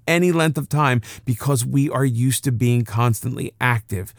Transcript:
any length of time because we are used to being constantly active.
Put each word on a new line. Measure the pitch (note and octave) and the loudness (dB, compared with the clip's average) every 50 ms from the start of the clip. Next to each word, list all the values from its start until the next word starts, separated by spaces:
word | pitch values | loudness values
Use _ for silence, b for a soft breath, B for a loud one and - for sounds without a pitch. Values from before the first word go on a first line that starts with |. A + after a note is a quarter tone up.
| - | -2
any | - E3 F3 F3+ F3+ | 0 2 2 4 2
length | E3 E3 D#3+ D#3+ C3 | 2 2 2 2 0
of | D#3 C3+ - | -2 -4 -2
time | - D3+ D3+ C3+ B2 A#2+ - B B B B | 0 2 4 4 2 2 0 B B B B
because | - A#2 - - C#3 C#3 A#2 B2 | -4 -4 -2 0 0 0 0 0
we | C3 C3 C#3 C#3 D3+ | 0 0 0 0 2
are | - B2+ C#3 | 0 0 0
used | C3 A#2 A2+ B2+ C3 B2 - - | 0 0 0 0 0 0 -2 -2
to | C3+ | -2
being | B2 G#2+ B2 A#2+ A#2+ A#2+ A#2 | 0 0 2 2 2 2 0
constantly | - G#2 A#2 A#2+ B2 A2 - - - B2+ - - - - - | -2 -2 0 0 0 0 0 -4 -8 -6 -6 -8 -8 -6 -2
active. | B2 B2 A#2+ A2 - - G#2 F2+ G2 - - | 0 0 0 0 -2 -6 -8 -8 -8 -10 -14